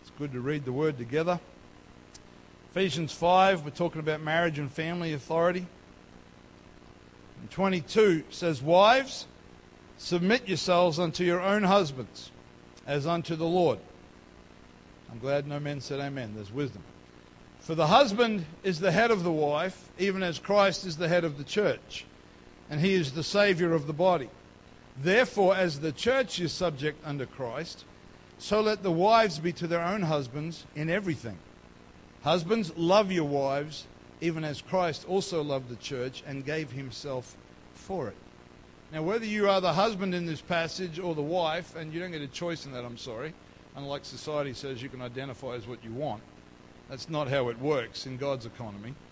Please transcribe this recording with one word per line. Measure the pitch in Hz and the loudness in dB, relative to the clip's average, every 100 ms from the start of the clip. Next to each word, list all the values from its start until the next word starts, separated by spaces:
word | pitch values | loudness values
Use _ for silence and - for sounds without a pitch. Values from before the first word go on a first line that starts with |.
It's | - - | -20 -10
good | 147 | -8
to | 123 | -6
read | 127 151 | -4 -4
the | 127 | -4
word | 127 156 135 | 0 0 -2
together. | 120 143 165 175 - - - - - - - - - - - - - | -4 -2 0 -2 -4 -20 -20 -20 -20 -20 -20 -20 -20 -20 -20 -20 -10
Ephesians | 175 190 143 160 | -2 0 0 -4
five, | - 170 185 190 185 | 0 4 6 6 4
we're | 147 | -2
talking | - 170 160 | -4 -4 -2
about | 156 156 | -4 -4
marriage | 156 165 175 147 | -2 0 0 -2
and | 143 | -6
family | - 160 175 165 | -6 -6 -4 -4
authority. | 147 - 165 170 180 180 - - - - - - - - - - - - - - - - - | -6 -2 2 2 0 -8 -16 -20 -20 -20 -20 -20 -20 -20 -20 -20 -20 -20 -20 -20 -20 -20 -18
And | 110 | -14
twenty-two | - 196 185 143 220 214 165 - | 0 0 0 0 6 6 6 0
says, | - 175 143 | -4 -2 0
"Wives, | 139 175 202 262 269 - - - - - - - - - | 4 8 8 8 4 -8 -14 -18 -20 -20 -20 -20 -20 -14
submit | - 175 180 247 247 | -2 0 4 2 0
yourselves | 175 - 175 180 151 | -4 2 4 4 2
unto | 175 - | -2 0
your | 180 175 | 2 2
own | 190 208 | 2 2
husbands, | 196 196 165 135 107 - - - - - - - - | 6 4 4 -4 -12 -12 -18 -20 -20 -20 -20 -18 -6
as | 147 143 | -4 -2
unto | 170 156 160 | -2 -2 -4
the | |
Lord." | 165 180 170 104 - - - - - - - - - - - - - | 0 4 4 2 -6 -20 -20 -20 -20 -20 -20 -20 -20 -20 -20 -20 -18
I'm | 117 | -10
glad | 127 143 143 | -2 -2 -2
no | 143 | -6
men | 147 143 | -6 -8
said | - 139 | -6 -6
amen. | 143 139 113 | -6 -6 -8
There's | 107 98 | -10 -10
wisdom. | 120 143 98 80 - - - - - - - | -4 -4 -6 -18 -20 -20 -20 -20 -20 -20 -20
"For | - | -6
the | 160 156 | 0 6
husband | 220 285 202 240 208 156 - | 6 6 4 2 2 -6 -6
is | 196 165 | -4 0
the | 190 | 2
head | 170 233 | 4 4
of | 220 | 2
the | 175 | 2
wife, | 156 147 147 180 - - - | 2 2 0 -2 -6 -20 -2
even | 196 190 | -2 0
as | 185 160 | -2 -4
Christ | - 202 196 170 185 | 2 6 6 2 -6
is | 156 | -2
the | 170 | 2
head | 175 | 2
of | 165 143 | 2 -4
the | |
church, | 139 - 202 113 - - - - - - - - - | -4 0 2 0 -6 -14 -14 -20 -20 -20 -20 -20 -8
and | 147 | 0
he | 180 | 4
is | 190 143 | 4 2
the | 139 | -4
Savior | 147 196 202 175 175 | -2 4 4 4 2
of | 165 143 | 2 0
the | |
body. | 147 185 175 117 - - - - - - - | 2 4 4 -2 -14 -20 -20 -20 -20 -20 -4
Therefore, | 147 208 254 - 185 | 2 4 4 4 4
as | 190 185 139 | 6 2 0
the | 160 | -6
church | - 226 262 254 - | -2 0 2 0 -2
is | 165 | -4
subject | - 180 143 151 151 | 0 -2 0 -4 -4
under | 156 143 123 | -8 -6 -8
Christ, | - 123 123 170 - - - - - - - | -8 -8 -6 -10 -14 -20 -20 -20 -20 -20 -16
so | - 214 | 0 2
let | 214 214 | 2 2
the | 185 | 0
wives | 165 196 226 220 151 | 4 6 6 4 2
be | 165 | -4
to | 165 170 | -4 -2
their | 170 | -2
own | 170 208 | 0 -2
husbands | 170 147 127 139 156 165 - | 0 0 -2 -6 -8 -10 -14
in | 147 156 | -6 -2
everything. | 180 196 147 117 90 - - - - - - - - | -2 -2 -4 -6 -12 -18 -20 -20 -20 -20 -20 -20 -6
Husbands, | 143 175 165 226 175 165 | 0 0 2 0 0 0
love | 170 196 196 | 6 6 6
your | 180 | 2
wives, | 151 143 135 139 151 147 - - - - | 0 0 0 -2 -4 -10 -16 -20 -20 -4
even | 165 160 | -4 -2
as | 156 139 | -4 -6
Christ | - 185 175 147 - | -2 0 0 -2 -2
also | 190 185 170 | -2 0 -4
loved | 147 135 127 | -2 -4 -6
the | 120 | -12
church | - 135 127 127 - | -8 -6 -6 -8 -10
and | 139 | -10
gave | 131 156 151 | -6 -6 -6
himself | 127 135 110 147 131 120 - - - - | -8 -10 -10 -8 -8 -8 -18 -20 -20 -20
for | - - 190 120 | -20 -8 -6 -6
it." | - - - - - - - - | -8 -20 -20 -20 -20 -20 -20 -12
Now, | 156 | -6
whether | 156 220 | -2 -2
you | 220 214 202 | -2 2 4
are | 196 | 4
the | 180 | 4
husband | 156 214 196 190 | 2 2 0 -4
in | 180 170 | -4 -4
this | 151 | -8
passage | - 175 165 - 185 160 | -4 -2 -2 -4 -8 -6
or | 185 | -4
the | 156 | -4
wife, | 147 180 165 165 180 | -2 0 0 -2 -6
and | 160 156 | -12 -10
you | 156 | -8
don't | 180 | -8
get | 160 | -8
a | 143 | -10
choice | - 175 165 143 | -6 -6 -6 -8
in | |
that, | 127 | -10
I'm | 123 120 | -10 -10
sorry, | - 110 151 175 - - - | -10 -8 -10 -12 -20 -20 -20
unlike | 135 139 143 | -14 -8 -8
society | - 127 - 151 143 | -10 -12 -6 -4 -4
says | 117 139 131 | -6 -8 -8
you | 131 | -10
can | 127 | -10
identify | 123 120 135 120 131 | -10 -8 -10 -10 -8
as | 123 107 | -10 -10
what | 120 | -14
you | 113 | -10
want. | 117 147 107 - - - - - - - | -8 -6 -8 -12 -20 -20 -20 -20 -20 -16
That's | 131 - | -14 -6
not | 156 139 | -4 0
how | 139 123 | 0 0
it | 117 | -2
works | 139 147 113 - | 0 0 -2 -10
in | 135 127 | -10 -6
God's | 139 135 | -4 -4
economy. | 113 - 113 101 107 139 - | -8 -12 -12 -10 -12 -14 -18